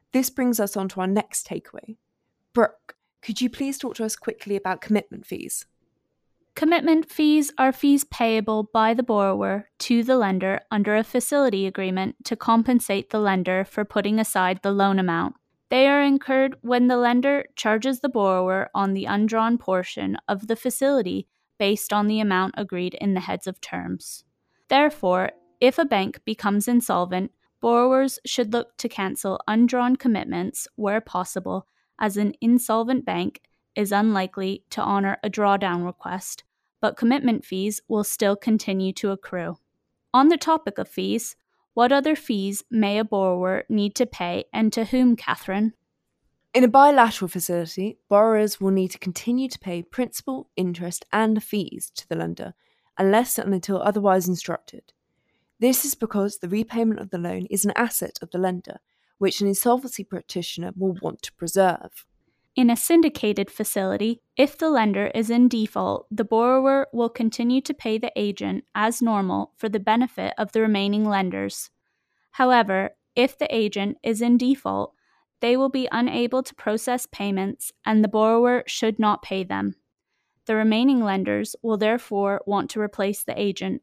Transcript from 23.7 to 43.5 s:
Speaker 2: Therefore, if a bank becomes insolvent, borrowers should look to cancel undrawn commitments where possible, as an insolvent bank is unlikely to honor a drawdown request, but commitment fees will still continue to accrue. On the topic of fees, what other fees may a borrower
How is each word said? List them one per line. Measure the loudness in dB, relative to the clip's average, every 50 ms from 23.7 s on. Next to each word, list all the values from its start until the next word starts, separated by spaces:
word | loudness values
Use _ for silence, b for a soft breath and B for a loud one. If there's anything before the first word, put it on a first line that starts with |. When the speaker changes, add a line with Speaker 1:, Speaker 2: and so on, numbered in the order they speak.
| -10 -10 -8 -8 -8 -10 -10 -14 -18 -18 -20 _ _ _ _ _ _ _ _ 2
Speaker 2:
Therefore, | 4 4 4 4 2 0 0 0 2 0 0 -2 -6 _ _ _ _ 2
if | 4 4 4 2
a | 0
bank | 0 0 0 0 -2 -6 -8 _
becomes | -8 -6 -4 -2 0 0 0 2 2
insolvent, | 2 2 2 0 0 -2 -2 -2 -2 -4 -4 -6 _ _ _ _ _ _
borrowers | 0 2 4 4 4 4 4 4 2 0 -2 -6 -10
should | -6 -4 -2 -2 -2
look | -2 -4 -4 -6 _
to | -10 -10 -8
cancel | -6 -4 -6 -4 -6 -6 -6 -6 -6 -6 -4 0
undrawn | 2 4 4 4 4 2 2 0 0
commitments | 0 0 0 0 0 -2 -4 -4 -4 -4 -6 -6 -10 -12 -12 _
where | -6 -4 -2 -2 -2
possible, | -4 -4 -6 -6 -6 -6 -8 -8 -6 -6 -6 -8 -8 _ _ _ _ _ _ -4
as | -4 -2 0 0
an | -2 -2 -2 0
insolvent | 2 4 4 4 4 2 0 0 0 0 -2 -2 -2
bank | -4 -4 -4 -4 -6 -8 -12 _ _ _ _ _ _ -6
is | -4 -2 0
unlikely | 2 2 2 2 2 0 -2 -4 -6 -6 -6 -4 -6 -8 _ -10
to | -8 -4
honor | -2 0 0 0 0 0 -2 -4 -6
a | -4
drawdown | -2 0 2 2 2 2 0 -2 -2 -2 -4
request, | -6 -8 _ -10 -10 -10 -10 -10 -12 -14 -14 -18 _ _ _ _ _ _ _
but | -4 -4 -2 0
commitment | 2 2 2 2 2 0 0 -2 -4
fees | -6 -6 -4 -4 -4 -4 -6 -6 -4
will | -2 -2 -2
still | -2 -2 0 2 2 0
continue | 0 2 2 2 2 0 -2 -2 -2 -2 -2
to | -2 -2 -4 -4
accrue. | -4 -4 -8 -10 -10 -8 -8 -8 -10 -12 _ _ _ _ _ _ _ _ _ _
On | 4 6 6 6
the | 6
topic | 4 2 0 0 0 0 -4 -6
of | -6 -8
fees, | -8 -6 -6 -4 -2 -2 -4 -4 -8 -14 _ _ _ _ _ _ _ 0
what | 2 4 4
other | 4 4 2 2 0
fees | -2 -2 -4 -4 -2 -2 -4 -6 -8 -8 -2
may | 0 2 2 2 2 0
a | -2
borrower | -2 0 0 0 0 0 0 0 -2